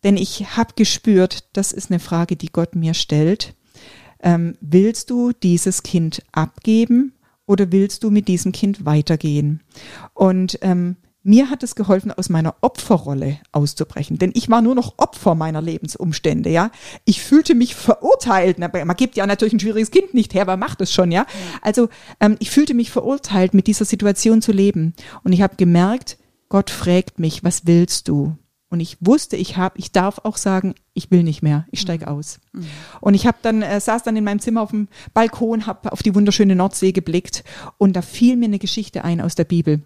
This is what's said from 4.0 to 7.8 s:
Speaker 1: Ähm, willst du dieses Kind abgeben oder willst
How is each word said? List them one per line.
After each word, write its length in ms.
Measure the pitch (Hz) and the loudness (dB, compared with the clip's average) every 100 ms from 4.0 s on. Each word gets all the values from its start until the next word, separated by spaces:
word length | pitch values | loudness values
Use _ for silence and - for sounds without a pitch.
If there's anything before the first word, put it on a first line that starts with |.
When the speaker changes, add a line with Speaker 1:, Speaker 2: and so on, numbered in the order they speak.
| - _ | -20 _
Speaker 1:
Ähm, 360 | 175 170 170 - | 0 0 0 -6
willst 500 | 151 180 208 226 - | 2 4 4 0 -4
du 220 | 240 240 | -2 -2
dieses 500 | 240 185 175 - 180 | 0 0 0 0 -4
Kind 400 | - 175 165 - _ | -2 -2 -2 -6 _
abgeben 800 | - 156 - - 220 233 240 269 _ _ _ - | -4 -4 -4 0 2 4 2 2 _ _ _ -2
oder 240 | 196 190 | 0 2
willst 300 | 190 | 2